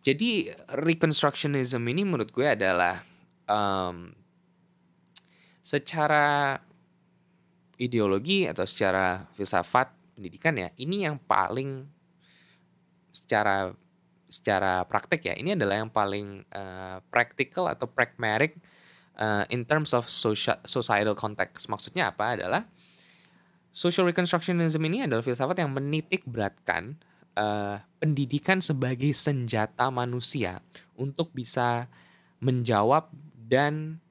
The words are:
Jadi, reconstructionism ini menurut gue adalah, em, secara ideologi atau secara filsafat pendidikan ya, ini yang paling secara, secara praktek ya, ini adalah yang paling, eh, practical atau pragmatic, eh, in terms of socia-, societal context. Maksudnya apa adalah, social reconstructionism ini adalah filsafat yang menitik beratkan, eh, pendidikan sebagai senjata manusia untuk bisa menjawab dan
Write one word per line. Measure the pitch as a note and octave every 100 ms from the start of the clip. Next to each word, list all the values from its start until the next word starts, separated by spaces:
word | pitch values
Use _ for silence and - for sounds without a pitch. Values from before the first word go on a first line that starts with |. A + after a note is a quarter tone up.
Jadi, | - D3 A3+ G#3+ - - -
reconstructionism | C3+ D#3 E3 D#3+ D3 D3+ - D3 C#3+ B2+ B2+
ini | A#2 D3 G3+
menurut | D#3 G#2+
gue | - C#3+
adalah, | A2 F#2+ F2 F2 F#2 - _ _ _
em, | - G#2 G2+ G2 F#2 F2 F2 - _ _ _ _ _ _ _ _ _ - _ _ _ _
secara | - D3 - E3 D3+ D3+ D3 C#3+ C#3 C3+ _ _ _ _ _ _ _ _ _ _ _ _
ideologi | B2 A#2+ G#2 F#2+ C#3 G3 F3
atau | E2+
secara | F#2+ - G2 F#2 F#2 F2+ - -
filsafat | G2+ G2 F2 B2 C3 _ _ -
pendidikan | F#2 F#2 D#3+ C#3+
ya, | F2+ -
ini | C3 G3
yang | F3 C#3+
paling | - - F#2+ A#2 C3+ C3+ C#3 _ _ _ _ _ _ _ _ _ _ _ _
secara, | - _ G#2+ G#2 G2 F#2+ F#2 _ _ _ _ _
secara | - - G2 F#2+ F#2 F2+
praktek | G#2+ - D#3+ -
ya, | -
ini | D3
adalah | G3 G2+ G2+
yang | A2
paling, | A2 G2+ G2+ G2+ G2 -
eh, | G2 G2 F#2 F#2+ F#2 _
practical | A#2+ A#2+ - C3 - F3
atau | - A#2+
pragmatic, | - A#2+ - A2+ G#2+ D#3 - _ - - - _ -
eh, | G#2+ G#2 G2+
in | B2
terms | A#2+ D3+ D3+
of | A#2+ A#2
socia-, | - A#2 G#2+ - - -
societal | C#3 A#2 G#2 G#2+
context. | G#2 A2 G#2+ F#2 - -
Maksudnya | G#2 - F#3 B2+
apa | - G#2+
adalah, | A2+ F2+ C#3+ A#3 _ - _ - _ _ _ _ _ _
social | - F3 E3+ F3+
reconstructionism | F3 F3 F3 E3 F3 E3 D#3
ini | D#3 G3+ B3+
adalah | A#2
filsafat | A#2 B2 C3+ F3+
yang | D#3
menitik | C3+ C#3 D#3 D#3 F#3 -
beratkan, | A2+ G2+ - - E2+ G2 D3+ _ _ _ -
eh, | G#2+ G#2 G2+ G2+ - _
pendidikan | D#3 C#3 C3+ C#3+ - F#3+
sebagai | F3+ C#3+ B2+ B2 C#3 C#3
senjata | - C#3 A#2+ A2+ G#2+ - B2+
manusia | B2+ B2 B2 A#2+ C#3 F#2+ F2+ - - - -
untuk | C3+ C#3 E3
bisa | - A#2 - B2 A#2+ B2 - - _ _ _
menjawab | B2+ B2+ A#2+ G#2+ G#2+ D3 D#3+ - - -
dan | A2+ B2+ D3 D3+ D#3 D#3+ _